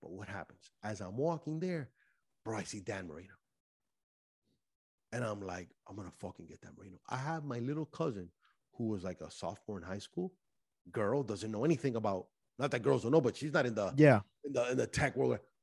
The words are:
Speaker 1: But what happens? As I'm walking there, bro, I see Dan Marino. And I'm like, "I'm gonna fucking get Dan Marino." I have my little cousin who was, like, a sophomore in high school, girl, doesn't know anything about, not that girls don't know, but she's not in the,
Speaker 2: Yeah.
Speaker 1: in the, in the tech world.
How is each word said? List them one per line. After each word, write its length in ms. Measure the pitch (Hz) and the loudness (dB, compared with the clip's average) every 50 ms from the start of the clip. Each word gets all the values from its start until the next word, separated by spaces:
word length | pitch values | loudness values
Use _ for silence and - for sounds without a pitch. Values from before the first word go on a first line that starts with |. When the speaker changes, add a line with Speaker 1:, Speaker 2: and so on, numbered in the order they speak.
Speaker 1:
But 100 | - 78 | -14 -14
what 160 | 87 - 101 | -12 -10 -10
happens? 440 | 92 101 95 78 - - - - - _ _ - | -8 -8 -8 -8 -10 -14 -20 -20 -20 _ _ -8
As 180 | 107 107 101 | -8 -6 -6
I'm 140 | 101 90 101 | -8 -6 -4
walking 420 | 123 147 170 165 151 - 151 156 160 | 0 0 0 0 -2 -4 -6 -6 -4
there, 300 | 180 185 180 160 131 - _ _ _ _ _ _ _ _ _ _ _ | -4 -4 -4 -6 -6 -10 _ _ _ _ _ _ _ _ _ _ _
bro, 140 | 113 110 | -6 -6
I 60 | 107 92 | -6 -6
see 160 | - - 104 | -8 -10 -10
Dan 260 | 87 - 101 95 92 | -8 -6 -6 -6 -8
Marino. 260 | 82 73 80 95 95 95 _ _ _ _ _ _ _ _ _ _ _ _ _ _ _ _ _ _ _ _ _ _ _ _ _ _ _ _ _ _ _ _ _ _ _ | -10 -12 -14 -16 -18 -20 _ _ _ _ _ _ _ _ _ _ _ _ _ _ _ _ _ _ _ _ _ _ _ _ _ _ _ _ _ _ _ _ _ _ _
And 120 | - 123 120 | -6 -4 -4
I'm 180 | 110 104 104 | -4 -4 -4
like, 280 | 98 92 90 90 87 - _ _ _ | -6 -6 -8 -8 -10 -12 _ _ _
"I'm 80 | - 98 | -14 -14
gonna 160 | 104 95 82 | -12 -12 -12
fucking 340 | - - - 90 - - 85 | -12 -12 -12 -12 -12 -12 -16
get 160 | - - - | -18 -18 -20
Dan 120 | - - - | -20 -20 -20
Marino." 220 | - 92 98 90 - _ | -18 -20 -20 -20 -20 _
I 100 | - 120 | -8 -8
have 260 | 127 135 151 165 160 147 | -6 -4 -4 -6 -6 -6
my 160 | 143 120 120 | -6 -6 -6
little 260 | 120 135 147 160 151 | -4 -4 -4 -6 -6
cousin 460 | - - - 160 156 110 98 87 87 - _ _ _ _ _ _ _ _ | -8 -6 -4 -4 -4 -2 -6 -10 -12 -16 _ _ _ _ _ _ _ _
who 120 | - 117 110 | -4 -4 -2
was, 140 | 107 95 87 | -2 -2 -4
like, 180 | 95 90 - | -6 -8 -8
a 100 | 76 78 | -12 -14
sophomore 460 | - - 101 85 104 - _ - 104 | -12 -8 -8 -8 -8 -8 _ -10 -10
in 60 | 92 82 | -10 -8
high 160 | 87 95 104 | -8 -8 -8
school, 340 | - - - 175 180 185 - _ _ _ _ _ _ _ _ _ _ 90 | -10 -8 -6 -6 -6 -6 -8 _ _ _ _ _ _ _ _ _ _ -8
girl, 320 | - 117 104 98 127 143 131 | -4 -2 0 2 0 0 0
doesn't 280 | 104 104 92 104 110 | -2 -4 -4 -4 -4
know 140 | 107 104 127 | -2 0 2
anything 300 | 160 165 127 - 135 113 | 4 2 4 2 0 0
about, 320 | 113 107 104 98 92 - - _ _ _ _ _ | 0 0 0 0 -2 -4 -8 _ _ _ _ _
not 140 | - 131 143 | -4 -2 0
that 80 | - 113 | 0 2
girls 220 | 107 139 135 120 98 | 4 4 4 4 4
don't 80 | 117 | 6
know, 100 | 143 165 | 6 6
but 140 | 135 117 - | 6 4 0
she's 160 | - 143 151 | -2 -4 0
not 140 | 139 160 135 | 2 2 2
in 100 | 123 110 | 2 2
the, 180 | 107 101 92 - | 0 0 2 8
Speaker 2:
Yeah. 240 | 135 151 143 123 101 - - _ _ - | 10 12 12 12 10 6 0 _ _ -10
Speaker 1:
in 100 | 143 135 | -2 0
the, 180 | 127 120 123 | 0 2 2
in 60 | 127 | 2
the 100 | 131 113 | 2 0
tech 280 | - - - 151 135 - | 0 2 2 0 2 2
world. 220 | 135 135 123 120 110 - _ _ _ | 2 2 2 2 0 -4 _ _ _